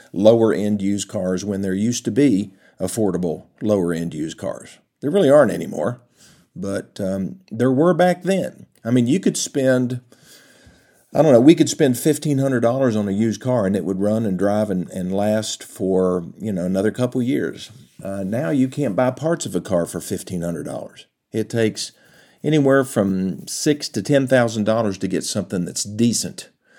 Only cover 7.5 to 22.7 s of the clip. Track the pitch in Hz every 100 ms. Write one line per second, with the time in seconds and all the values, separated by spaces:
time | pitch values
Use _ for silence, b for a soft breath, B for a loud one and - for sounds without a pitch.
7.5 | 113 123 131 165 170 180 175 170 190 -
8.5 | - - _ 113 127 120 165 - - -
9.5 | 143 131 127 123 123 _ b b b b
10.5 | b b b b b b - 156 120 131
11.5 | 165 143 - 147 123 165 147 156 139 135
12.5 | 127 117 127 131 107 104 98 113 104 127
13.5 | 123 98 98 82 95 101 110 113 92 98
14.5 | 104 107 92 85 92 90 95 104 107 107
15.5 | - - - 95 95 92 90 85 - 110
16.5 | 95 90 95 104 104 123 131 120 139 85
17.5 | - - - - _ - 98 95 113 160
18.5 | 147 131 131 147 95 127 127 151 165 -
19.5 | 92 87 90 85 90 - 92 - 90 85
20.5 | 82 - - - - - _ _ 117 107
21.5 | 120 113 95 - b b b b b 147
22.5 | 151 135